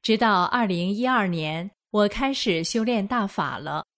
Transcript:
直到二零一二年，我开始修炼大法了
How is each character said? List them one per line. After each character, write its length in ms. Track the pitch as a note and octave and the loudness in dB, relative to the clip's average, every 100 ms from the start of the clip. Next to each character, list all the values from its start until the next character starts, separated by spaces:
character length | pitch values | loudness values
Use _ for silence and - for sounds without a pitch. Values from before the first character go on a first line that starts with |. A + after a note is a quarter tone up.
直 160 | - A3 | 2 2
到 280 | A#3 G3 | 4 4
二 220 | F3+ B3 A3 | 2 0 0
零 260 | F3 F3+ | 0 -2
一 140 | G3+ B3+ | -2 0
二 200 | B3+ F#3+ | 2 0
年， 440 | E3+ D#3 D#3+ F#3+ _ _ | -2 -4 -6 -8 _ _
我 180 | G#3 G#3 | 2 2
开 240 | G3+ C4+ | 2 -2
始 320 | C4+ A#3 E3 | 0 0 0
修 180 | E3 A#3 | 0 -2
炼 240 | A3 A#3 G3 | 0 0 0
大 200 | B3 G3 | -2 -2
法 320 | - C#3+ B2 | -2 -4 -4
了 260 | D3 D3 - | -6 -6 -8